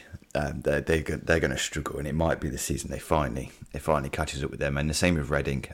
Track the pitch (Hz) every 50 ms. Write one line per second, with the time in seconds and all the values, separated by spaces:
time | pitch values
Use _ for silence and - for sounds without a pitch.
0 | - - - - - - - 71 73 69 - 69 - 69 73 73 69 - 80 80
1 | 76 - 80 - - 85 82 82 73 73 67 67 - - - 76 73 - - 73
2 | 71 73 71 80 82 82 - - 78 76 62 - - - 71 67 - 67 67 -
3 | - - 85 76 73 62 58 65 65 - - - - - - 73 - 82 78 73
4 | 67 69 - - 78 - - 69 69 - 62 64 71 71 69 71 73 78 78 -
5 | 90 90 85 76 69 64 73 71 67 69 69 64 - -